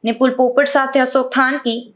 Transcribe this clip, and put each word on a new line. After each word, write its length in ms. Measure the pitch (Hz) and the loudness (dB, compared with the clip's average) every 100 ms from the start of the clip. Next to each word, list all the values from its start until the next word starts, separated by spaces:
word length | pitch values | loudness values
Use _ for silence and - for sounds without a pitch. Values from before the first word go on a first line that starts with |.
નિપુલ 320 | 226 233 262 254 | -4 0 0 2
પોપટ 300 | 254 254 285 | 0 2 2
સાથે 260 | 285 269 269 254 | 0 0 0 2
અશોક 260 | 262 254 262 | 0 0 0
થાનકી 440 | 262 285 247 226 247 | 0 0 -4 -6 -10